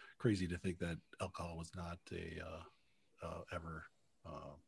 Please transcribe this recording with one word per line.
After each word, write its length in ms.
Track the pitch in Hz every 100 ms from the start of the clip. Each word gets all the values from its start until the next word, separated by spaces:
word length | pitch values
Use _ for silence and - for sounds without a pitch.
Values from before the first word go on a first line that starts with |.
| - -
crazy 280 | 120 98 87
to 100 | 87
think 200 | 95 85
that 180 | 87 82 - -
alcohol 360 | 85 - 85 82
was 140 | 82
not 240 | 92 85 85 -
a, 260 | 85 82 82
uh, 800 | 82 80 80 - _ _ _ - 85
uh, 140 | 85 -
ever, 300 | 87 82 80 - _ _ _ -
uh, 280 | 73 71 73